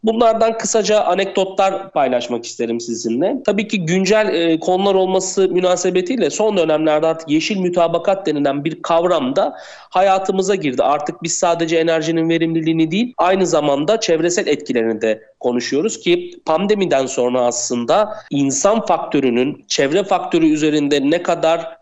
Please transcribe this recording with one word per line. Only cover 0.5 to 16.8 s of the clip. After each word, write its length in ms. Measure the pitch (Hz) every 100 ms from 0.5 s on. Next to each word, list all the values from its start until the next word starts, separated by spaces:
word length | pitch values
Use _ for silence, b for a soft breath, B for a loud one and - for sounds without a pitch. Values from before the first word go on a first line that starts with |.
| 226
kısaca 420 | 214 226 202 214
anekdotlar 840 | 185 180 196 202 190 - 196 190 -
paylaşmak 540 | 160 135 127 120 120
isterim 360 | - - 113 117
sizinle. 560 | 117 113 113 120 180 269 -
Tabii 220 | 202 214
ki 160 | 214
güncel, 500 | 160 185 190 214 214
e, 260 | 170 170 160
konular 340 | 180 185 196
olması 540 | 190 185 185 185 - 190
münasebetiyle 840 | 180 180 180 190 180 180 247 147
son 260 | - 214 202
dönemlerde 500 | 160 156 156 151 160
artık 220 | 160 -
yeşil 260 | 151 156 202
mütabakat 680 | 180 175 170 170 185 196 160
denilen 380 | 147 143 139
bir 180 | 151 156
kavram 540 | - 170 175 170 127 156
da 200 | 151 B B B B
hayatımıza 640 | 180 196 190 190 190 185
girdi. 280 | 196 151 123
Artık 400 | 127 143 - 170
biz 100 | 170
sadece 440 | - 175 170 165 165
enerjinin 520 | 165 160 156 165 165
verimliliğini 600 | 165 165 165 160 160 160
değil, 240 | 185 240 -
aynı 280 | 175 190 180
zamanda 540 | 156 147 139 151 220
çevresel 460 | - 160 170 175 190
etkilerini 540 | 147 - 123 113 107
de 220 | 110 107 - _
konuşuyoruz 600 | 127 120 120 135 202 -
ki 300 | - 175 175 - -
pandemiden 600 | 156 196 208